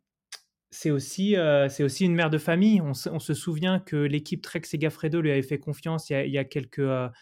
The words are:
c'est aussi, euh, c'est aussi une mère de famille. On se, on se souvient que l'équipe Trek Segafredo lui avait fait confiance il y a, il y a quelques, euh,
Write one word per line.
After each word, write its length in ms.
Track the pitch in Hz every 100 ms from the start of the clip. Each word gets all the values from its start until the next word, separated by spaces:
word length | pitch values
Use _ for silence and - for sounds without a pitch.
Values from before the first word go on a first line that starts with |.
| _ _ _ - _ _ _
c'est 200 | - 160
aussi, 440 | 139 131 - 196
euh, 360 | 190 156 143 139
c'est 120 | 139
aussi 220 | 143 -
une 100 | 185
mère 140 | 170 160
de 80 | 156
famille. 460 | 170 170 214 208
On 100 | 147
se, 160 | 131 -
on 120 | 160
se 120 | -
souvient 460 | 147 180 156 185 185
que 180 | - 147
l'équipe 460 | 147 147 147 175
Trek 180 | - 170
Segafredo 580 | - 151 156 - 156 170
lui 80 | 156
avait 100 | 139
fait 180 | 131 143
confiance 520 | 151 143 165 160 -
il 20 |
y 40 | 139
a, 80 | 139
il 40 |
y 60 | 139
a 80 |
quelques, 360 | 131 143 120 -
euh, 280 | 135 131 123 -